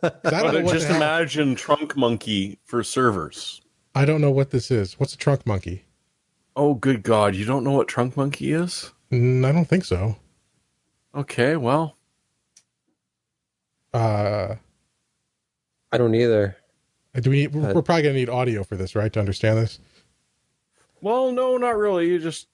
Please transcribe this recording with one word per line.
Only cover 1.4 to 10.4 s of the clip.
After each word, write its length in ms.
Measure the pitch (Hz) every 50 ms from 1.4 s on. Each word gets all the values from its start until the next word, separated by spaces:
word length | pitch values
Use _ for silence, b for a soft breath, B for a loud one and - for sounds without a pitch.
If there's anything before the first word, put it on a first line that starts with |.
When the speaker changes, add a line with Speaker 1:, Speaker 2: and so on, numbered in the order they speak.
| 147 135 123
Speaker 2:
Trunk 420 | - - - 147 - 151 147 143
Monkey 640 | 139 123 117 117 104 - 113 107 98 95 101 101 - _
for 180 | - 123 120
servers. 800 | 104 - - 135 127 117 101 87 78 - - - - - - - _ _ _ _ _ _ -
Speaker 1:
I 100 | 135 139
don't 160 | 147 156 151
know 100 | 147 139
what 200 | 135 139 135 -
this 200 | - 123 - -
is. 240 | 127 110 98 92 -
What's 200 | - 139 - -
a 40 | -
Trunk 280 | - 147 139 131 -
Monkey? 380 | 113 101 92 - 85 90 - - _ _ _ _ _ _ _ _ _ _ _ _ _ _
Speaker 2:
Oh, 180 | 135 147 147 139
good 280 | 107 - 135 131 104
God. 320 | 95 117 110 104 104 101 95
You 100 | 95 104
don't 200 | 117 131 139 117
know 80 | 135
what 160 | 139 139 - -
Trunk 280 | - 127 123 127 -
Monkey 360 | 143 135 139 139 - 135 139
is? 400 | 151 165 175 175 - - - - - _ _ _
Speaker 1:
Mm, 340 | 131 120 120 127 127 127 131
I 60 | 135
don't 140 | 151 175 160
think 180 | - 175 190 -
so. 320 | - 92 87 98 113 104 - _ _ _ _